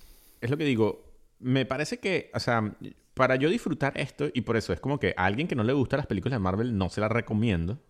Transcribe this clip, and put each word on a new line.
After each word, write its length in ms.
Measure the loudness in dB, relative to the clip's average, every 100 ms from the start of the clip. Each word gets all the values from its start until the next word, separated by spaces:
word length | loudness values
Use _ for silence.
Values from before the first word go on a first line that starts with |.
| -20 -20 -20 -8
es 100 | -4
lo 60 | 0
que 60 |
digo, 480 | 2 4 2 0 -10 -20 -20 _
me 260 | 0 0
parece 340 | 0 -2 -4 -4
que, 300 | -2 -2 -2
o 60 | -4
sea, 340 | 0 2 0 -4 -14 -18 _
para 220 | 0 2 4
yo 120 | 2
disfrutar 500 | 0 -2 -2 -2 -2
esto, 300 | -6 -4 -4
y 80 | -2
por 140 | 0 0
eso 160 | 0
es 60 | -4
como 180 | -2 -2
que 140 | 0 2
a 80 |
alguien 240 | 0 0 -2
que 60 |
no 100 | 0
le 80 | 2
gustan 240 | 2 2 0
las 80 | -2
películas 300 | -2 0 0
de 40 |
Marvel 360 | 0 0 0 0
no 140 | 0
se 100 | 0
las 100 | 0
recomiendo, 680 | 0 0 0 2 2 0 -4 -12